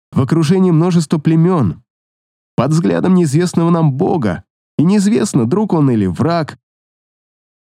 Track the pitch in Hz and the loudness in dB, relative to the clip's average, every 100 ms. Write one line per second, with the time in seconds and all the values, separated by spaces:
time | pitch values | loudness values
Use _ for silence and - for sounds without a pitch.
0 | _ - 135 151 151 190 185 156 180 175 | _ -4 0 0 2 2 2 2 2 0
1 | 160 165 160 160 170 180 104 73 _ _ | 0 -2 0 2 2 2 -2 -4 _ _
2 | _ _ _ _ _ - 131 156 185 170 | _ _ _ _ _ -4 -2 0 0 0
3 | 180 185 165 147 175 - 170 170 156 131 | 2 2 2 0 -2 0 0 2 0 0
4 | 180 180 107 90 - _ _ - 160 208 | -2 -2 -4 -6 -12 _ _ -2 0 2
5 | 196 240 220 147 113 175 214 165 139 117 | 0 0 0 -2 0 -2 -2 0 0 0
6 | 95 85 139 170 147 - _ _ _ _ | -2 -2 -2 -2 -6 -12 _ _ _ _
7 | _ _ _ _ _ _ | _ _ _ _ _ _